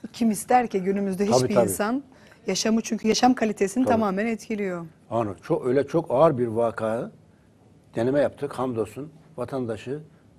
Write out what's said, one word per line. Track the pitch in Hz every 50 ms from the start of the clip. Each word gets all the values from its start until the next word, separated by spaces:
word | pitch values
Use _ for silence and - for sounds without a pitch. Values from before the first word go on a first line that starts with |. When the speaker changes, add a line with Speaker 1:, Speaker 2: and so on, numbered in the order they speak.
| - - -
Speaker 1:
Kim | - 240 220
ister | 202 - - - 247 247 233
ki | - - 190
günümüzde | 180 196 196 202 196 196 185 180 208
Speaker 2:
Tabii, | 208 233
Speaker 1:
hiçbir | - - - 208
Speaker 2:
tabii. | - - 202
Speaker 1:
insan | - - 208 226 254 285 - - - - - - - - -
yaşamı, | 196 190 - - 220 220 226
çünkü | - - 226 202 -
yaşam | 220 214 - 247 247 254
kalitesini | - 226 214 202 - 196 190 - 247 262
Speaker 2:
Tabii. | -
Speaker 1:
tamamen | 233 226 220 196 185 196 220
etkiliyor. | 233 226 214 - - 220 202 202 185 180 170 165 160 - _ _ -
Speaker 2:
Ano, | 110 117 113 101 92
çok, | - - - 165 - -
öyle | 123 131 143 139
çok | - - 170 160 -
ağır | 120 135 160 165 143
bir | 120 123
vaka | 113 107 117 117 113 110 - 110 110 110 120 180 226 - - - _ _ _ _ _ _ _ _ _ _ _ _ _ -
deneme | 117 117 131 143 147
yaptık. | 131 107 - - 143 139 -
Hamdolsun | - 127 131 120 113 104 - - 131 147 156 - - - - -
vatandaşı | 123 123 - 143 131 123 113 110 101 - 123 143 156 156 - - _ _ _ _